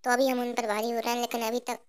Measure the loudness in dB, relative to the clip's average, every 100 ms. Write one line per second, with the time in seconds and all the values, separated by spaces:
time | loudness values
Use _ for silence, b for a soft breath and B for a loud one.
0 | 2 4 4 2 -2 -2 -2 0 0 -2
1 | 0 -2 -2 -2 -2 -2 -4 -10